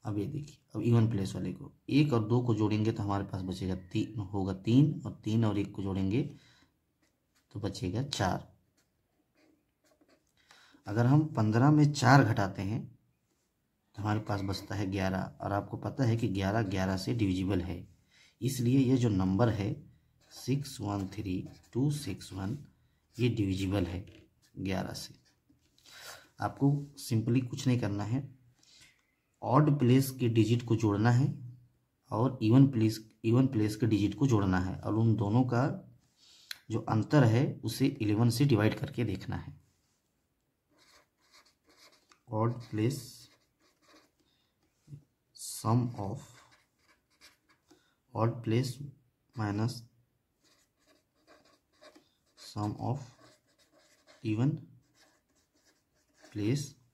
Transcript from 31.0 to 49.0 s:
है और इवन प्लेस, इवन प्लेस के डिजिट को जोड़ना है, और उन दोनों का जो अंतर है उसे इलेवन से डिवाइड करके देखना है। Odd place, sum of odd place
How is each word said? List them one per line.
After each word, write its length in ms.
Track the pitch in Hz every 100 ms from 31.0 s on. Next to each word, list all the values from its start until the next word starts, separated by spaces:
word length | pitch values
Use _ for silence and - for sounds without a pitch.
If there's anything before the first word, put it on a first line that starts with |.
| 113
है 160 | 123 139 - - - _ _ _ _ _
और 280 | 107 131 -
इवन 240 | 107 127 135
प्लेस, 300 | 120 110 107 - _
इवन 220 | 113 120 131
प्लेस 300 | 107 107 -
के 100 | 113
डिजिट 280 | 104 101
को 120 | 95 139
जोड़ना 320 | 110 98 92
है, 160 | 95 95
और 180 | 107
उन 200 | 107 113 110
दोनों 260 | 101 113
का 220 | 123 120 147 190 - - _ _ _ - - - _
जो 100 | 110
अंतर 440 | - 110 - 151
है 200 | 117 117 143 -
उसे 220 | 113 - 135
इलेवन 440 | - 104 104 120
से 140 | 113
डिवाइड 340 | 143 104 107 -
करके 260 | - -
देखना 320 | 120 95 - 92
है। 180 | - - _ _ _ _ _ _ _ _ _ _ _ _ _ _ _ _ _ - _ _ _ _ - _ _ _ _
Odd 240 | 110 117 120
place, 640 | - 107 117 143 - - - _ _ _ _ _ _ - _ _ _ _ _ _ _ _ _ 147 _ _ _ _
sum 460 | - - 113 120 123 117
of 260 | 98 135 - - _ _ _ _ _ _ _ _ - _ _ _ _ _ _ _ _
odd 180 | 107 110 -
place 300 | - 113 135 - - -